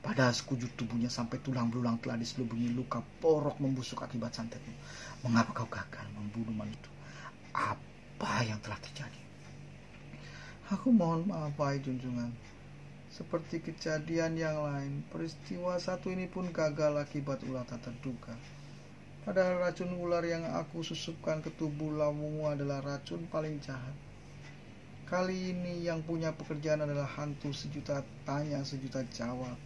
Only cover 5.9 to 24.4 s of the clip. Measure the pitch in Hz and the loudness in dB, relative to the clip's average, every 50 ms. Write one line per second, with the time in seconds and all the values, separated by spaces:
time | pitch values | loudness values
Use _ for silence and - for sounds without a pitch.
5.9 | - - - 101 104 104 104 104 104 117 113 110 110 107 104 104 110 - - - | -8 -8 -8 -8 -6 -6 -6 -4 -2 -2 -2 0 0 -2 -2 -4 -6 -8 -10 -14
6.9 | - - - - - - - - - - - - - - - - 104 - - - | -14 -14 -14 -12 -12 -10 -12 -12 -12 -12 -16 -4 0 0 2 2 0 -2 -4 -14
7.9 | - - - - - - - 107 110 104 - 110 107 107 - 110 107 - - - | -16 -16 -16 -16 -6 -4 -2 0 4 2 2 2 2 -2 -2 -4 -6 -6 -6 -10
8.9 | - - - - - - - - - - - - - - - - - - - - | -8 -8 -8 -8 -8 -12 -14 -14 -14 -14 -14 -14 -14 -12 -12 -14 -14 -14 -16 -16
9.9 | - - - - - - - - - - - - - - - - 202 190 - 262 | -16 -14 -14 -14 -14 -12 -12 -12 -12 -12 -12 -12 -14 -14 -2 0 0 2 6 8
10.9 | 240 220 175 165 165 165 170 202 185 165 156 147 147 147 151 139 139 139 135 143 | 10 10 10 8 6 4 4 2 0 0 0 -2 2 2 4 4 4 2 2 0
11.9 | 127 127 127 127 123 120 120 120 120 - - - - - - - - - - - | -2 0 0 -2 -2 0 -2 -2 -4 -6 -10 -14 -16 -16 -16 -16 -14 -14 -14 -14
12.9 | - - - - - - 165 - - 170 160 - - 165 - - 160 - - 165 | -14 -14 -16 -14 -10 -10 -8 -2 -2 -2 -2 0 -4 -4 -4 -4 -6 -4 -2 0
13.9 | 156 156 151 160 165 165 160 160 165 160 165 160 156 151 151 147 143 139 139 139 | 0 0 0 0 2 2 4 4 2 2 2 2 2 2 0 0 0 0 -2 -2
14.9 | 139 143 147 - - 165 165 165 156 - - - 185 175 175 180 180 180 180 - | -2 -4 -4 -6 -4 -4 -4 -4 -4 -8 -6 -6 -4 0 0 2 2 2 2 0
15.9 | 185 180 - 185 185 185 185 180 - 185 180 180 165 165 160 156 147 151 156 151 | -2 0 -2 -2 -2 0 -2 -2 -2 -2 -2 0 2 4 2 2 4 6 4 6
16.9 | 147 147 147 139 - 151 139 143 135 131 - - 131 127 123 - 127 117 - 131 | 6 4 0 0 -2 -2 0 0 -2 -2 -2 -4 -2 -4 -4 -4 -6 -6 -6 -6
17.9 | 117 123 - 135 123 117 - - 113 117 - - - - - - - - - - | -8 -6 -6 -6 -6 -6 -8 -10 -10 -10 -10 -12 -14 -14 -14 -14 -14 -14 -14 -16
18.9 | - - - - - - - - 196 190 185 185 180 180 180 180 175 - 185 175 | -16 -16 -16 -16 -14 -8 -4 2 4 6 6 6 6 4 4 2 2 2 -2 -2
19.9 | 180 175 175 175 175 170 165 170 170 165 165 165 160 170 165 - - 165 160 - | 0 0 2 4 4 4 4 2 0 0 0 0 0 0 -2 -2 -4 -6 -4 -2
20.9 | 165 151 - - 165 156 - - 160 156 156 165 160 - 160 156 143 147 156 151 | -4 -4 -4 -6 -6 -4 0 0 0 2 0 -4 -4 -2 -2 -2 0 0 0 0
21.9 | 151 151 151 147 147 147 151 151 151 151 156 151 147 143 143 139 143 139 139 143 | 2 4 4 4 2 2 -2 -2 0 0 2 2 2 2 2 0 0 0 0 -2
22.9 | 143 139 - - 170 170 165 170 - 160 156 156 151 143 139 - 135 127 123 131 | -2 -4 -4 -4 -4 -4 -4 -2 0 0 0 0 -2 -4 -4 -6 -6 -6 -4 -6
23.9 | 143 143 - - - - - - - - | -8 -8 -10 -12 -14 -14 -16 -14 -14 -14